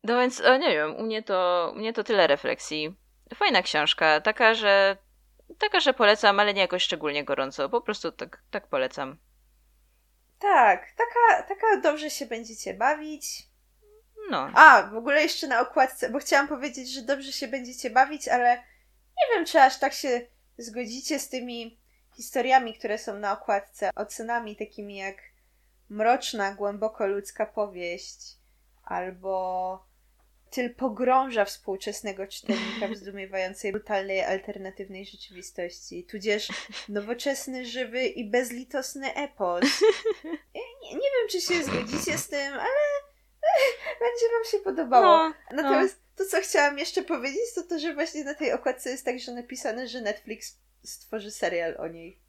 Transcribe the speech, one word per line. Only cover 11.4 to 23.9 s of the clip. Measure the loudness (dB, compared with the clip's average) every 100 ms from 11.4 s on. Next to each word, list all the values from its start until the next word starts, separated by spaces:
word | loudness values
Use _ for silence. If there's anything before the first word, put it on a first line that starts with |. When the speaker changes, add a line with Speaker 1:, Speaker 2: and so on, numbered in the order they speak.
Speaker 2:
taka | 0 0 2 4
dobrze | 2 0 -6
się | -8 -8
będziecie | -8 -10 -12 -10
bawić. | 0 0 0 -6 -12 -12 -12 -16 _ _ _ _ _ _ -16 -6
Speaker 1:
No. | -4 2
Speaker 2:
A, | 10 12 12
w | 4 -6
ogóle | 0 2
jeszcze | 2 -2 -2
na | 0
okładce, | 0 2 2 0 -6
bo | -6
chciałam | 2 2 2
powiedzieć, | -4 -8 -10 -12
że | -12
dobrze | -4 -4 -4
się | -8 -6
będziecie | -8 -10 -8 0
bawić, | 4 4 0 -2
ale | 2 4 2 -2 _ _ _ _ 0
nie | 2 2
wiem, | 2
czy | 6
aż | 6 6
tak | -2
się | -2 -2 -2 -4 _ _ -16
zgodzicie | -12 -8 -8 -8 -6 -6
z | -4
tymi | -8 -8 -10 -12 _ _ _ _ -20
historiami, | -6 -4 4 4 4 -8
które | -6 -6
są | -6 -6
na | -6
okładce, | -6 -2 -2 -2 -6 -6